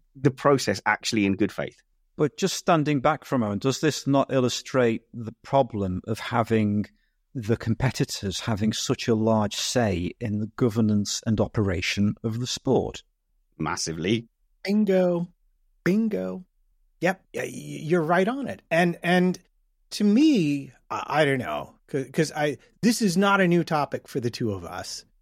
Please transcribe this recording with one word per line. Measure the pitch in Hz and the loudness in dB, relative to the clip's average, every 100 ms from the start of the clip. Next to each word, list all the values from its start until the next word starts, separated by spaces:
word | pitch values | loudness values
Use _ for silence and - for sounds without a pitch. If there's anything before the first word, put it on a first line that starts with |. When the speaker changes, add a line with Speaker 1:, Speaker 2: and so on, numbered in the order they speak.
| _ | _
Speaker 1:
the | 135 135 | -2 -2
process | 131 143 135 - 98 107 | 2 2 2 2 -2 0
actually | 107 - 113 98 | -2 0 0 2
in | 95 | 2
good | 98 | 0
faith? | - 71 - _ _ _ - | -2 -10 -12 _ _ _ -4
Speaker 2:
But | 151 - | -4 -2
just | 190 - | -4 -2
standing | - 165 147 143 | 2 2 2 2
back | 143 147 | 0 -2
for | - | -2
a | 135 | -2
moment, | 104 101 | 0 0
does | 135 - | -2 0
this | 156 - 135 | 0 0 0
not | 139 - | 0 2
illustrate | 135 123 - - 131 120 113 - | 0 0 -2 -2 2 2 0 -6
the | 120 110 - | -14 -14 -14
problem | - 139 127 104 95 92 - | -2 0 0 -2 -4 -4 -6
of | 110 | -8
having | - 117 110 113 104 104 98 _ _ _ _ | -2 -2 2 2 2 0 -4 _ _ _ _
the | 135 104 113 | -8 -2 -2
competitors | 113 110 135 - 101 - 101 - | 0 0 0 0 -4 -4 -6 -6
having | - 98 107 | -4 -2 0
such | - - 127 - | -2 -2 -2 0
a | |
large | 110 110 110 104 | 0 2 2 0
say | - - 127 110 87 87 - | -2 -4 0 0 0 -4 -6
in | 113 107 | -6 -4
the | 107 - | -6 0
governance | 123 110 107 104 101 - 123 | 0 2 2 2 0 -4 0
and | 107 | 0
operation | 98 - 98 85 - - 104 101 | 0 0 0 0 -2 0 0 0
of | 117 113 | -4 -4
the | 127 | -6
sport? | - 131 117 - - - _ _ _ _ - | -4 0 0 0 -8 -18 _ _ _ _ -8
Speaker 1:
Massively. | 78 87 - 80 87 113 113 _ _ _ | -6 -4 -6 -4 -2 -2 -2 _ _ _
Speaker 3:
Bingo. | - 208 202 185 180 175 175 _ _ _ _ _ | -2 0 2 4 2 0 -4 _ _ _ _ _
Bingo. | 170 208 220 190 185 185 - _ _ _ _ _ | 0 0 0 -2 -6 -8 -14 _ _ _ _ _
Yep. | 170 190 _ | -2 -2 _
Y-, | - | -10
y-, | - | -8
you're | - 147 143 151 175 | -10 -12 -10 0 0
right | 156 175 190 | 2 2 2
on | 269 254 | -2 -6
it. | - - | -10 -2
And, | 165 175 170 | 2 2 0
and | 175 180 180 175 _ _ _ _ _ | 2 4 2 0 _ _ _ _ _
to | - | 0
me, | 208 214 311 247 147 143 135 - - | 2 6 6 4 2 -2 -6 -18 -10
I, | 208 - | -8 -2
I | 147 143 | 2 2
don't | 131 | 2
know, | 82 76 71 - _ | -2 -6 -8 -16 _
'cause, | 143 131 | -6 -4
'cause | 170 151 | -2 -2
I, | 151 151 123 _ _ | -2 -4 -4 _ _
this | 208 220 | 0 2
is | 208 170 | 2 2
not | 202 196 | 4 4
a | 180 | 4
new | 175 | 4
topic | 156 156 139 110 - | 2 0 -2 -6 -8
for | - | -4
the | 117 | -4
two | - 117 | -2 -4
of | 95 | -4
us. | 85 90 - - - _ | -8 -10 -10 -14 -16 _